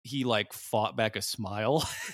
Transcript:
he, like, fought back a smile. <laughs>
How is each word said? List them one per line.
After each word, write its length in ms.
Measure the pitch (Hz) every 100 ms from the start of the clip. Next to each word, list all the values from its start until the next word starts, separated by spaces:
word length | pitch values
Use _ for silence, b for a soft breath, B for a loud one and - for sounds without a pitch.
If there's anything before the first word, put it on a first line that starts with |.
he, 200 | 110 135
like, 300 | 127 107 104
fought 420 | - - 113 107 -
back 180 | 110 104
a 60 |
smile. 640 | - - 104 104 110 156 -
<laughs> 60 | - -